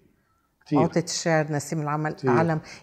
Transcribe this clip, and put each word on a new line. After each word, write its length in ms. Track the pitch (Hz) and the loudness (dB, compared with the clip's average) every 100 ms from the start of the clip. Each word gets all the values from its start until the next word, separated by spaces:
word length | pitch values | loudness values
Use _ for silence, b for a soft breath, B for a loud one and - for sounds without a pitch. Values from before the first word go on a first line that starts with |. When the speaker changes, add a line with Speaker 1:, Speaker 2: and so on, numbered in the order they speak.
| _ _ _ _ _ _ - | _ _ _ _ _ _ 0
Speaker 1:
كتير. 140 | 151 | 2
Speaker 2:
موتة 240 | 165 170 | 2 0
الشاعر 480 | 170 - 175 156 151 | -2 -4 0 0 0
نسيم 300 | 151 - 165 | -4 -4 -4
العمل-، 320 | 147 151 156 | -4 -4 -4
Speaker 1:
كتير. 180 | - 131 | -2 2
Speaker 2:
علم، 300 | 127 165 156 B B | 2 2 0 B B